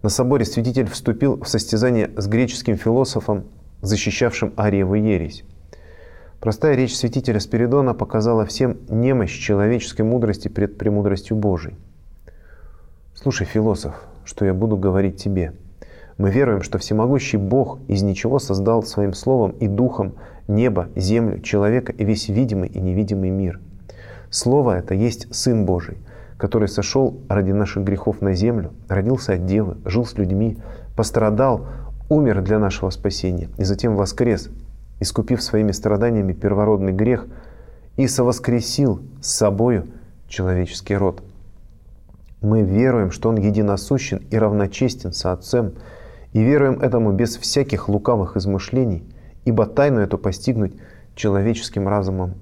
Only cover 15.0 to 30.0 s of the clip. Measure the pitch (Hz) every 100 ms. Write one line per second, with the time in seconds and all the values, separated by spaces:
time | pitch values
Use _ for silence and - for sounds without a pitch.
15 | 98 95 101 95 82 - - - - -
16 | - - 98 110 135 101 - 92 - 107
17 | 120 139 - 107 98 131 131 - - 101
18 | 98 95 113 135 - 98 98 113 107 -
19 | 101 95 - 131 101 - 107 101 123 -
20 | 92 - - - - 104 123 95 87 -
21 | 92 113 113 92 - 104 101 123 127 -
22 | 104 104 - 101 131 95 90 95 90 92
23 | 101 98 92 95 92 - - - - -
24 | - - - - 120 139 123 90 - 98
25 | 117 113 - - 131 110 95 87 82 -
26 | - - - - 98 113 101 - 98 135
27 | 131 - - 101 95 101 98 98 98 98
28 | - 101 98 92 110 117 80 - - 98
29 | 104 131 - 92 90 104 95 - - 101